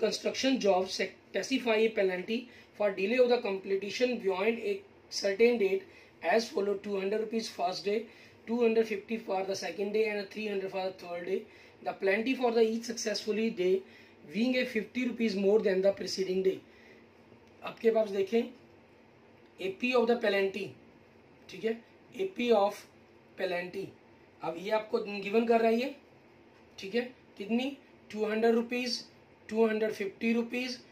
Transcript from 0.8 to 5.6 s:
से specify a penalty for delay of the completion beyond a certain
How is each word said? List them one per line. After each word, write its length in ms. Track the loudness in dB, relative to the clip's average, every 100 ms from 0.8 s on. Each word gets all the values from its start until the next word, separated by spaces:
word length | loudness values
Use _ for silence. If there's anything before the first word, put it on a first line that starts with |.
| 2
से 180 | -4 -6
specify 720 | -8 -8 -6 -2 0 2 4
a 100 | 4 2
penalty 400 | 0 0 -2 -4 -6 -18 -12 -2
for 100 | -2 0
delay 200 | 2 4
of 100 | 4
the 60 | 4 0
completion 680 | -4 -2 -2 -2 0 0 0
beyond 400 | -2 0 0 0
a 100 | -2 -6 -8 -20 -12
certain 460 | -4 -2 4 4 6